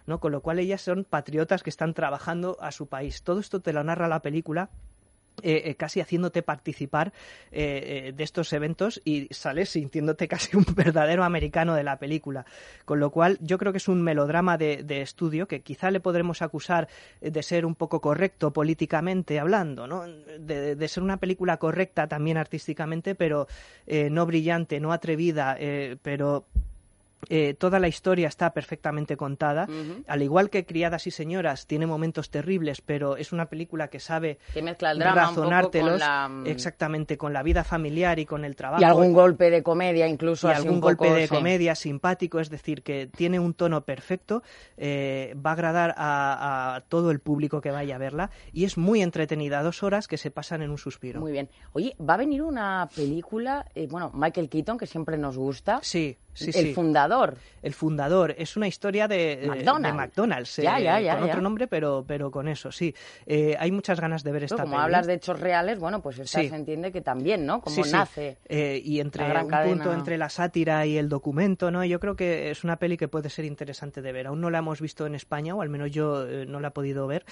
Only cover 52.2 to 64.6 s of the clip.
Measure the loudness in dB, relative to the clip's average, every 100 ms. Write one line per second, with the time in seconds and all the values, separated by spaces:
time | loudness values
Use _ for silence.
52.2 | 2 0 -2 -2 -2 0 -2 -2 -2 -2
53.2 | -4 -4 -2 -4 -6 -8 -6 -4 -6 0
54.2 | 0 0 -2 -2 -2 -4 -6 -6 -4 -2
55.2 | -2 -2 -4 -2 -2 -2 -2 -2 -2 -6
56.2 | -16 -10 -2 2 2 2 4 6 6 4
57.2 | 2 0 -16 -10 -8 -2 -2 0 4 4
58.2 | 4 0 -6 -2 -2 -2 -2 0 2 2
59.2 | 2 0 -2 0 2 4 2 -2 -2 0
60.2 | 0 0 -4 0 2 4 4 4 4 2
61.2 | 2 2 0 -2 -2 0 0 0 -2 -4
62.2 | -4 -4 -4 -6 -8 -4 -4 -4 -14 -12
63.2 | 0 2 4 2 0 0 0 0 -2 -2
64.2 | -2 -2 -2 -2